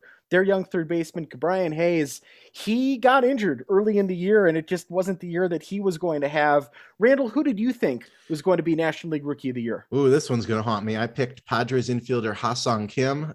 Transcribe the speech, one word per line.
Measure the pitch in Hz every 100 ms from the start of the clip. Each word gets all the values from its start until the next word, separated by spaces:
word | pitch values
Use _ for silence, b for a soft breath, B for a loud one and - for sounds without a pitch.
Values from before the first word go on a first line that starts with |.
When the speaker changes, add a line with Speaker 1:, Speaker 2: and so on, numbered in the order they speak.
| b b b
Speaker 1:
Their | 180
young | 196 190 180
third | 185 160
baseman, | 170 165 175 156 127
Brian | 160 190 175
Hayes, | 156 175 165 139 - b b b
he | - 208 233 269 254
got | 247 269
injured | 247 269 190 127 -
early | 196 214 202
in | 196
the | 175
year, | 190 214 180
and | 160
it | 156
just | 180 -
wasn't | 180 185 175
the | 180
year | 175 180
that | 160
he | - 202
was | 196 156
going | 175 147
to | 143
have. | 156 147 147 139 B B B
Randall, | 226 269 240
who | 285
did | 285 202
you | 240
think | 240 170 120 - b b
was | 151
going | 190 175
to |
be | 165
National | 156 160 - 170
League | 151
Rookie | 143 139 135
of |
the | 123
Year? | 117 107 -
Speaker 2:
Ooh, | 131 135
this | 147 -
one's | 120
gonna | 107 110
haunt | 113 104
me. | 110 110
I | 113
picked | - 123 - -
Padres | 117 123 131 123
infielder | 120 123 120 110
Ha-Sung | 101 117 123 127 110 104
Kim, | - 131 143 156